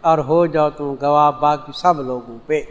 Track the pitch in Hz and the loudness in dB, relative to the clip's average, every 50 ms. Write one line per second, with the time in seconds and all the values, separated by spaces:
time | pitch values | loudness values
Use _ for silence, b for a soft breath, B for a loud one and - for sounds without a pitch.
0 | - 170 160 156 139 127 156 170 175 165 147 156 151 147 147 - 147 143 139 127 | 2 2 2 2 2 2 2 2 2 2 2 0 0 0 0 -4 -8 -8 -6 -4
1 | 139 143 147 147 147 147 143 143 147 147 151 147 147 - 135 - - 180 175 147 | 0 2 4 4 4 4 2 2 0 0 0 -2 -6 -14 -16 -2 0 0 0 0
2 | 135 127 127 123 117 117 117 117 - - 156 151 135 - | -2 -6 -8 -8 -10 -14 -18 -20 -6 -4 -4 -4 -4 -8